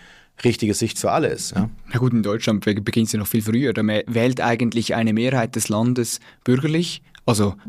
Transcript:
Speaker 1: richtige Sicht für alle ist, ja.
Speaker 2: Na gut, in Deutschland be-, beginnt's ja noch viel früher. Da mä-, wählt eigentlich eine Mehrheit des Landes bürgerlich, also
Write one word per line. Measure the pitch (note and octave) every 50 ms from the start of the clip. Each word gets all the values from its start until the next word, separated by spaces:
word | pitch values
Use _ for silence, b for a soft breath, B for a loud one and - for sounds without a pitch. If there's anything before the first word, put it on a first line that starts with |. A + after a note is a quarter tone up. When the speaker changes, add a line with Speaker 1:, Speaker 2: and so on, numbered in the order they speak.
| B B B B B B B B -
Speaker 1:
richtige | B2 A2+ - A#2 G#2 G2+
Sicht | - A#2+ A2 - -
für | - F#2+ G#2
alle | D#3+ D3+ G2
ist, | C#2 - - - -
ja. | F#2+ G2 - - - - - -
Speaker 2:
Na | A#2
gut, | B2+ B2+ A#2+
in | A2+ G2+
Deutschland | G#2 G#2 A2+ - A#2 G#2+ G2+ -
be-, | G#2+ G2+ G#2+
beginnt's | G2 - - A#2+ A2+ G#2+ -
ja | G#2+
noch | G2+ -
viel | - A#2
früher. | G#2 A2 A2 A#2+ C#3+ B2+ G#2
Da | A2+ G#2+
mä-, | G#2+ G#2+ G#2+ - -
wählt | A#2+ A#2 A#2 B2+ B2+ -
eigentlich | - A#2+ A#2 A2+ B2 A2+ G#2 A#2 G#2+ - -
eine | A2+ A2+ A2+ G#2+
Mehrheit | A2 A#2+ C3 C3+ B2+ A2+ A#2 -
des | A#2 - -
Landes | G#2+ G#2+ A#2 B2 B2 B2 A#2 - - - B B B B B
bürgerlich, | B2 B2 B2+ D3 D3+ D#3 E3 F3 E3+ - - B B B B B
also | - A#2 G#2 G#2 G#2 G2+ - -